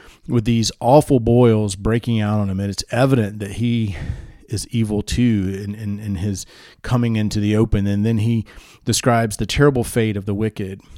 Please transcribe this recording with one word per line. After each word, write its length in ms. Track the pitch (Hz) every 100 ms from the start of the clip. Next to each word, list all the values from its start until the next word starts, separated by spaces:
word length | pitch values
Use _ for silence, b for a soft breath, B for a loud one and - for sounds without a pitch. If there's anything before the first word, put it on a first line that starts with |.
| B B -
with 200 | 120 110
these 260 | 117 107 -
awful 400 | 117 147 143 135
boils 560 | 113 120 120 110 104 95
breaking 440 | 107 117 120 113
out 200 | 104 107
on 80 | 98
him, 120 | 95
and 100 | 101
it's 140 | 98 -
evident 480 | 120 135 131 101 107
that 120 | 98
he 440 | 92 120 117 107 85 B B B B -
is 180 | 95 -
evil 340 | 120 107 104
too 600 | - - 123 107 92 95
in, 120 | 104
in, 260 | 107 104 101
in 160 | 107 90
his 300 | 104 95 - B B B
coming 360 | - 123 117 110
into 220 | 107 107
the 160 | 104
open. 320 | 107 110 107 101
And 180 | 101
then 140 | 110 113
he 280 | 113 113 - B B B -
describes 500 | 107 131 117 113 -
the 100 | 107
terrible 380 | - 147 127
fate 320 | 113 123 110 101
of 80 |
the 100 | 101
wicked 460 | 101 110 - 95 95 -